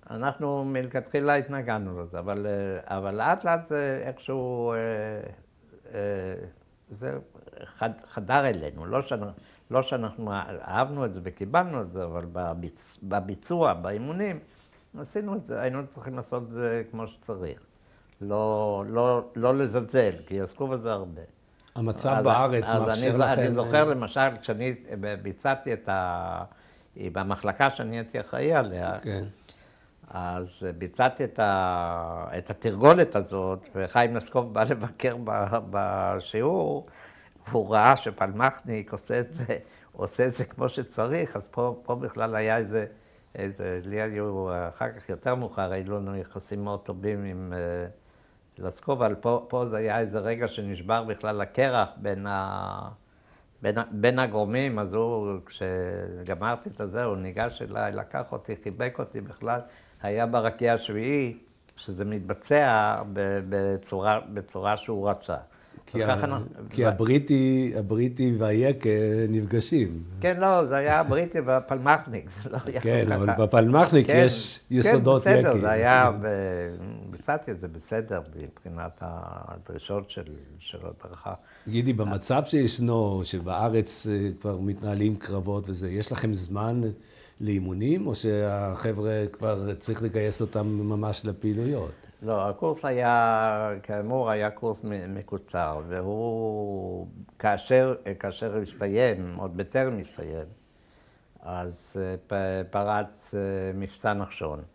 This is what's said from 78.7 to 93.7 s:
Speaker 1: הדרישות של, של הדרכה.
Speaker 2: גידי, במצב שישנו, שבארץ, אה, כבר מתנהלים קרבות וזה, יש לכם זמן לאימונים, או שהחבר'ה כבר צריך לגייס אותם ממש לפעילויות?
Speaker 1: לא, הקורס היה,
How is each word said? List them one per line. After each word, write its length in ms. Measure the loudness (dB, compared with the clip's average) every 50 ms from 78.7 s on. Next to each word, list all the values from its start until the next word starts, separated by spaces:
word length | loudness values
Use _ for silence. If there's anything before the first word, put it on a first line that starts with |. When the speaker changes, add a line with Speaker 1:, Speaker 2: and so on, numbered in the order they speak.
| -10 -10 -10 -10 -10 -10
Speaker 1:
הדרישות 1080 | -10 -10 -10 -10 -10 -12 -12 -12 -14 -14 -16 -16 -14 -14 -14 -12 -8 -4 -6 -6 -6 -6
של, 140 | -12 -14 -12 -12 -16 -18 -18 -20 -20 -18
של 180 | -16 -16 -14
הדרכה. 560 | -12 -14 -14 -14 -14 -18 -18 -18 -12 -12 -12 -12 -12 -14 -20 -20 -16 -10
Speaker 2:
גידי, 260 | -2 0 0 2 2 2
במצב 480 | 2 0 0 0 -4 0 0 0 0 2
שישנו, 760 | 2 2 2 2 2 2 0 0 2 4 2 2 2 0 -2 -2
שבארץ, 840 | -4 -6 -6 -4 -4 -2 0 0 2 4 2 2 2 -4 -6 -2
אה, 220 | -2 0 0 0 -2 -4 -4
כבר 160 | -4 -4 -2
מתנהלים 580 | -2 -2 -2 -2 -2 -2 -2 0 2 2 2 2
קרבות 540 | 0 -4 -4 -4 -4 -2 -2 -4 -4 -4 -6
וזה, 200 | -6 -6 -4 -4
יש 220 | -4 -4 -4 -4
לכם 220 | -4 -2 -2 -2 -2
זמן 480 | -2 -4 -6 -4 -2 -2 0 0 0 -2 -2 -4 -6 -16 -20 -20 -20 -20 -20 _ _
לאימונים, 640 | -2 0 0 0 0 -2 -2 -2 2 2 2 2 0
או 80 | -2 -4
שהחבר'ה 1080 | -2 0 0 2 2 0 0 0 -2 -2 -4 -4 -2 -2 -4 -2 0 -2 0 0 0 -2 -4 -6
כבר 420 | -4 -2 -2 -2 -2 -2 -4 -6
צריך 280 | -6 -4 -6 -4 -2 -2
לגייס 380 | -2 0 0 0 0 0 -2
אותם 260 | -4 -2 0 -2 0
ממש 580 | 0 0 -2 -2 -2 -2 -2 -2 -2 -4 -4 -4
לפעילויות? 680 | -6 -6 -2 0 0 0 0 0 0 -2 -2 -4 -6 -10 -14 -20 -20 -20 _
Speaker 1:
לא, 280 | -4 -2 0 0 0 0
הקורס 360 | -2 -2 -2 -2 -2 0 -2
היה, 840 | -2 0 2 4 6 6 6 6 6 4 4 4 2 2 0 -2 -2